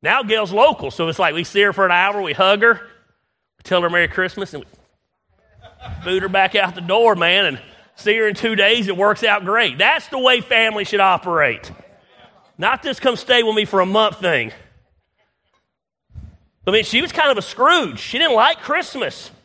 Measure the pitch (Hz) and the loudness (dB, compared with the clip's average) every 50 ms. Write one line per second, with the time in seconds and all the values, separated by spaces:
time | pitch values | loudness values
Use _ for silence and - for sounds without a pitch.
0 | - 151 202 254 262 202 220 220 214 185 180 208 247 285 202 - - 139 123 - | 0 0 0 0 0 0 -2 -2 -2 -2 2 4 4 4 4 2 -6 -10 -6 -4
1 | 170 165 160 - 190 165 151 165 170 - - 196 202 202 190 - 196 185 175 175 | -4 -4 -2 0 0 0 0 -2 -8 -4 0 2 2 2 2 2 2 2 4 2
2 | 185 196 208 208 196 170 143 - 190 190 202 208 208 233 226 - - - - _ | 2 0 -2 -4 -4 -6 -2 0 2 2 2 4 4 2 2 2 -2 -20 -20 _
3 | _ _ _ _ _ _ _ _ _ _ _ _ _ - 185 180 175 170 170 175 | _ _ _ _ _ _ _ _ _ _ _ _ _ -2 -2 0 0 2 2 2
4 | 170 160 - - 185 185 - - 196 180 - 147 113 _ - _ _ _ _ _ | 0 0 0 -4 -4 -4 -4 -8 -12 -10 -12 -16 -16 _ -20 _ _ _ _ _
5 | _ _ _ _ _ _ _ _ _ _ _ _ - - _ _ - - - - | _ _ _ _ _ _ _ _ _ _ _ _ -20 -20 _ _ -16 -14 -14 -12
6 | 165 175 185 190 190 196 185 196 190 190 - 208 196 180 175 175 175 170 190 220 | -6 -4 -4 -2 -2 0 0 2 2 2 2 0 0 0 -4 -8 -4 0 2 4
7 | 233 233 208 175 170 170 180 196 202 170 139 120 - - - _ _ _ _ - | 4 4 2 2 2 2 2 2 2 0 -2 -6 -12 -20 -20 _ _ _ _ -8
8 | - 214 214 226 220 214 202 - - 233 220 202 196 202 226 240 220 185 196 175 | -2 -2 0 2 0 -2 -2 -2 -4 -2 0 2 2 2 2 2 0 -4 -2 0
9 | 196 202 208 - - 220 202 208 190 180 202 226 233 185 123 135 190 226 311 320 | 2 2 2 2 0 0 0 0 0 -2 0 0 0 0 0 0 2 2 2 0
10 | - - - 262 254 254 254 247 214 - 247 226 226 226 214 214 202 - - 202 | -2 -6 -8 0 2 2 2 2 0 0 0 2 2 0 -2 -4 -6 -2 0 2
11 | 196 190 185 160 - 180 170 160 147 131 117 104 - - 85 - - - _ _ | 4 4 2 2 0 -2 0 2 2 2 0 -4 -10 -18 -20 -20 -20 -20 _ _
12 | _ _ _ _ - - _ _ _ _ _ _ 160 208 254 254 - 330 277 - | _ _ _ _ -20 -20 _ _ _ _ _ _ -2 0 0 0 -4 -8 -8 -2
13 | - 262 240 - - - 254 240 233 220 214 214 214 - - 196 185 190 190 214 | 0 0 0 0 -2 0 2 2 2 2 0 -2 -2 0 0 0 0 2 2 2
14 | 220 214 170 - 180 180 165 131 117 110 - - - _ _ _ _ _ _ _ | 2 0 -2 -2 -2 0 0 0 -2 -4 -8 -16 -20 _ _ _ _ _ _ _
15 | _ _ _ _ _ _ _ _ _ _ _ _ _ _ _ _ _ _ _ _ | _ _ _ _ _ _ _ _ _ _ _ _ _ _ _ _ _ _ _ _
16 | _ _ _ - - - - _ _ _ _ _ _ - 190 220 214 - - 240 | _ _ _ -20 -20 -20 -20 _ _ _ _ _ _ -2 0 0 -2 0 -2 -2
17 | 294 - - - 320 285 269 208 180 - - - 247 302 359 349 277 175 131 107 | -2 -2 -2 0 0 2 0 0 -4 -10 -4 0 2 4 4 2 0 -2 -6 -10
18 | - - - 247 320 330 254 220 220 285 330 320 - - 294 339 349 - - 277 | -12 -8 -4 -2 0 2 2 4 2 2 0 -2 -6 -4 -4 -4 -4 -6 -8 -8
19 | 226 143 - - - - - _ _ | -8 -8 -8 -10 -18 -20 -20 _ _